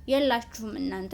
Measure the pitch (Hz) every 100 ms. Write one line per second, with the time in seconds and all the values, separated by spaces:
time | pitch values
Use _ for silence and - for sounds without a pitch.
0 | - 269 277 233 - - 220 214 - 190
1 | 185